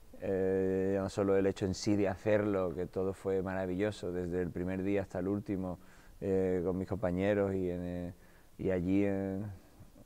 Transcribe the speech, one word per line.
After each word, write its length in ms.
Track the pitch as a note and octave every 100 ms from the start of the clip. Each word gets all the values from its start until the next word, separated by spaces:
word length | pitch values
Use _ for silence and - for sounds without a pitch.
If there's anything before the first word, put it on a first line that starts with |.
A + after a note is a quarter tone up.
| - -
eh, 680 | G2+ F#2+ F#2+ F#2+ F#2+ F#2+ F#2+
ya 80 | G2
no 80 | F#2+
solo 260 | - G2 G2
el 100 | G2
hecho 200 | - G2
en 80 |
sí 200 | F#2 - G2+
de 120 | F#2+
hacerlo, 640 | F#2+ A2 G#2+ G#2 F#2+ F#2
que 120 | D#2+ F2
todo 260 | F#2+ F#2+
fue 300 | F#2+ G2 F#2+
maravilloso, 680 | F#2 F#2+ F#2+ F2+ G#2 G#2 F#2
desde 280 | F2+ F2+ F2+
el 80 | F2
primer 320 | F2 F2+ F#2+
día 200 | F#2+ G2+
hasta 160 | F#2 F#2
el 100 | F2+
último, 500 | G#2 G2+ F#2+ F#2 E2+ - - - -
eh, 400 | G2 F#2+ F#2+ F#2
con 140 | F2 F#2
mis 100 | F#2
compañeros 640 | F#2 F#2 F2+ G2 G2+ G2
y, 140 | F#2+ F2+
en, 160 | F2
eh, 300 | F2+ F2 F2 - - - - -
y 140 | F#2
allí 340 | F#2 F2 F#2+
en, 400 | G2+ G2 G2 F#2+ G#2 F#2 - - - -